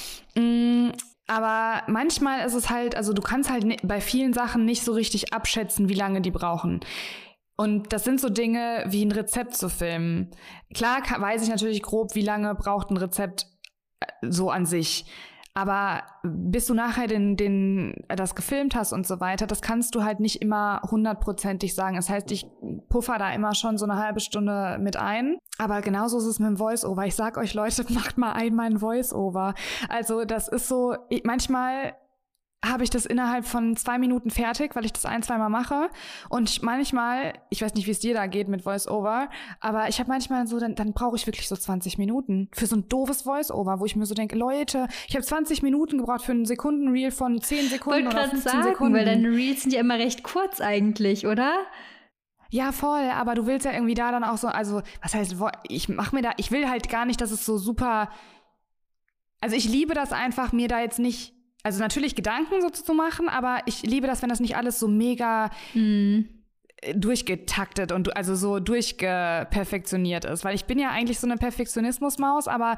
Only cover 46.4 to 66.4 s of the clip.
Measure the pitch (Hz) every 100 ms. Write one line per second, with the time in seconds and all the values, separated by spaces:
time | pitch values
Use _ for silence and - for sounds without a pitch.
46.4 | 226 240 294 294 277 254 262 254 254 233
47.4 | - 294 277 262 285 294 247 262 269 269
48.4 | 262 262 359 381 247 220 214 202 226 233
49.4 | 262 269 269 262 240 233 233 233 - 359
50.4 | 381 - 208 208 214 214 202 202 226 214
51.4 | 262 349 381 - - - _ _ _ _
52.4 | - 220 262 269 294 294 262 - 240 233
53.4 | 226 269 277 - 233 233 240 240 233 220
54.4 | 240 - 208 208 - - - 214 190 180
55.4 | 214 - - - - - 202 269 240 -
56.4 | 202 269 277 247 - 233 240 240 233 214
57.4 | - 214 196 226 254 220 208 - - -
58.4 | _ _ _ _ _ _ _ _ _ _
59.4 | 226 233 214 254 311 311 269 - 247 240
60.4 | 247 240 240 233 233 233 240 233 - _
61.4 | _ _ 214 196 220 285 277 - 208 240
62.4 | 311 381 349 349 - 320 320 320 339 254
63.4 | 254 247 - - 214 262 262 247 247 233
64.4 | 233 240 240 240 220 208 240 247 233 226
65.4 | 214 - - 233 214 208 202 208 220 -